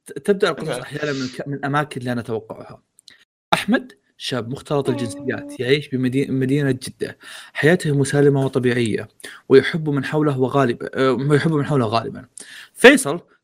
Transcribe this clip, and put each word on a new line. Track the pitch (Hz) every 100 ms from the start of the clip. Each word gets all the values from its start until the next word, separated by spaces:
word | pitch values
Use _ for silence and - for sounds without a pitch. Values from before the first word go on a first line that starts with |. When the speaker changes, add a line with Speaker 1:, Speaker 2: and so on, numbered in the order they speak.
| - 147
Speaker 1:
تبدأ | - 196 185
القصص | 143 151
Speaker 2:
أوكي. | 123
Speaker 1:
أحيانًا | - 135 151
من | 135 127
ك-، | - 143
من | 139
أماكن | 139 147 147 131
لا | 123
نتوقعها. | 120 117 110 - - - 107 _ _ - - _ _ -
أحمد | - - 254 254 - _ -
شاب | - 123 113
مختلط | 135 - 147 135
الجنسيات | 120 113 - 127 104 - -
يعيش | 120 147 143
بمدي-، | 127 127 135 139
مدينة | 131 131 143 139
جدة. | 123 - - - - - - -
حياته | - 147 180 156 143
مسالمة | 135 143 139 139
وطبيعية، | 135 131 123 120 113 - 101 _ - - -
ويحب | 135 - 170 151
من | 139
حوله | 131 156 151 131
وغالبًا، | 127 139 123 - -
آه، | 117 131
ويحب | 123 139 143 160
من | 151
حوله | 135 143
غالبًا. | 113 113 107 98 - - - - -
فيصل | - 240 285 139 170 _ _